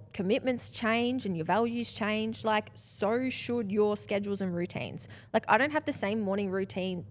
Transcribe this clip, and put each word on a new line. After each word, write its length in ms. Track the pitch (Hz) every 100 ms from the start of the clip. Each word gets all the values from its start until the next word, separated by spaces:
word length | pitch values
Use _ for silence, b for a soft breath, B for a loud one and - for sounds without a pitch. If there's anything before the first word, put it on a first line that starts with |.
| -
commitments 600 | - 185 262 262 240 -
change 540 | - 220 233 240 254 214
and 120 | 165
your 80 | 165
values 480 | 196 233 240 233
change, 500 | - 214 214 220 226
like, 280 | 220 214 208 -
so 540 | - - 208 240 262
should 420 | - - 240 202
your 240 | 208 208 208
schedules 460 | - 202 202 196
and 120 | 190
routines. 540 | 175 175 - 87 - - B B
Like, 120 | 226 -
I 100 | 220
don't 140 | 294
have 140 | 302 302
the 80 |
same 260 | - 202 220
morning 300 | 196 202 196
routine 560 | 190 196 196 185 180 -